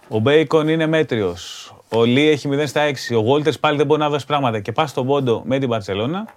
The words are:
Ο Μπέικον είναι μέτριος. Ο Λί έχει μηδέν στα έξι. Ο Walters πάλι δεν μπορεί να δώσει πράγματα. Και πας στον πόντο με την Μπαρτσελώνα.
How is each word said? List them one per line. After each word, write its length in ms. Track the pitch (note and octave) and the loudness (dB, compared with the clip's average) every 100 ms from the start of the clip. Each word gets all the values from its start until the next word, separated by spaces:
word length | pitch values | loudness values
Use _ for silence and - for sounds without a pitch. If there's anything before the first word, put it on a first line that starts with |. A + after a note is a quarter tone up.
| - | -6
Ο 100 | A2 | -2
Μπέικον 500 | A#2 D3+ D#3 D#3 D#3 | 4 4 4 2 2
είναι 180 | D#3+ D#3 | 0 0
μέτριος. 840 | D#3+ D3+ A#2 F#2+ F2 - - - - - | 0 0 0 -2 -4 -10 -16 -18 -20 -4
Ο 160 | A2+ | 0
Λί 240 | A#2 B2 D3+ | 2 4 4
έχει 200 | D3+ D3 | 2 0
μηδέν 180 | C#3 D3 | -2 -2
στα 140 | D3+ | 0
έξι. 340 | D3 C3 - | -2 -2 -2
Ο 100 | A#2 G#2+ | 0 2
Walters 320 | C#3+ D3+ C3 | 2 0 0
πάλι 160 | D3+ D3 | 0 0
δεν 100 | C#3+ | 2
μπορεί 140 | D3 | 2
να 80 | D3+ | 0
δώσει 180 | D3 - | -2 -2
πράγματα. 340 | D3 C3 A2 | -2 0 -2
Και 120 | G2+ | -4
πας 180 | A2+ D#3+ | -2 -2
στον 160 | - B2+ | -2 0
πόντο 360 | C#3+ C3 G#2+ - | 0 0 -2 -2
με 120 | C3+ | -2
την 100 | C3+ | -2
Μπαρτσελώνα. 580 | A2+ G2 G2 A2+ F3+ A3 | -4 -4 -4 -4 -6 -10